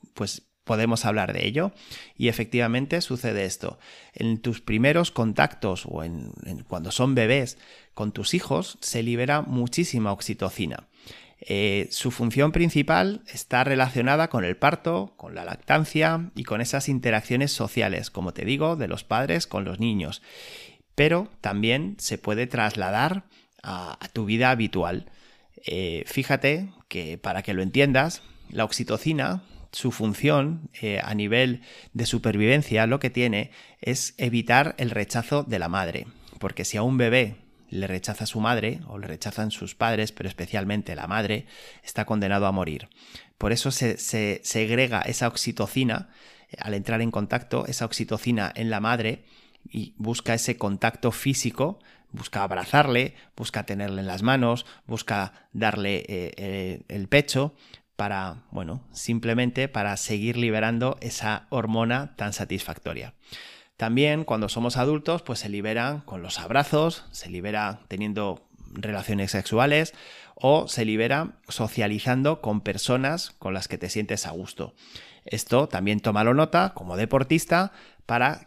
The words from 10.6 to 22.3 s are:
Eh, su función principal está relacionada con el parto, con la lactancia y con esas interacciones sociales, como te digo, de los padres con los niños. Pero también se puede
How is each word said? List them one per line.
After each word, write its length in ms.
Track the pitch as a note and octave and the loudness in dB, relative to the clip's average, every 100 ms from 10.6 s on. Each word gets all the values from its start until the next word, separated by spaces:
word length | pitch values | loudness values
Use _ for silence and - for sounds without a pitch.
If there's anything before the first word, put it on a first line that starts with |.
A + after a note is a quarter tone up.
| E2+ A1+ - _ - - - - - | -4 -6 -12 _ -20 -20 -20 -12 -4
Eh, 440 | G2+ G#2 G2+ - | 0 2 2 -2
su 180 | - B2+ | -4 -4
función 420 | - A#2+ A2+ D3+ | -2 0 4 4
principal 680 | E3+ E3+ D3+ C#3 E3 F#3+ G#3+ - | 4 4 4 4 4 4 -2 -10
está 380 | - - B2 C3+ | -12 0 2 4
relacionada 640 | C3 B2+ B2 B2 D3+ D#3+ | 4 2 2 4 4 4
con 160 | A#2+ F2+ | 2 0
el 100 | - | 2
parto, 580 | C#3 E3+ E3+ F3 G3 - | 2 2 0 -2 -4 -10
con 180 | F2 E2+ | -14 -10
la 80 | |
lactancia 880 | F2 F2+ - D3+ D3+ D#3 D#3+ E3 E3+ - | -10 -4 2 4 4 4 4 2 -2 -8
y 100 | A#2 | -4
con 160 | G#2+ | -2
esas 260 | B2 C#3 C#3 | 0 -2 0
interacciones 640 | C3 A#2+ A2 - B2 C#3+ | 0 2 2 2 0 2
sociales, 580 | - G#2 - G#2 F2+ - | 0 -2 0 0 0 -4
como 240 | - F2+ | -6 -6
te 120 | - - | -4 -2
digo, 320 | C#3 D#3 E3 | 0 0 0
de 100 | G#2+ | -2
los 160 | F#2 | -4
padres 420 | - A2 C#3 E3 - | -2 0 2 0 -2
con 200 | G2 F#2 | -4 -4
los 120 | F2+ | -2
niños. 440 | A2+ G#2 D2+ - - - - - - - _ - | 0 0 -2 -8 -14 -20 -18 -18 -20 -20 _ 2
Pero 320 | D3 E3+ G#3+ - | 4 4 -2 -6
también 560 | G#2 G2+ A2 C3 F3+ G#3 | -4 2 2 2 0 -6
se 180 | - G2+ | -6 -4
puede 300 | - | -2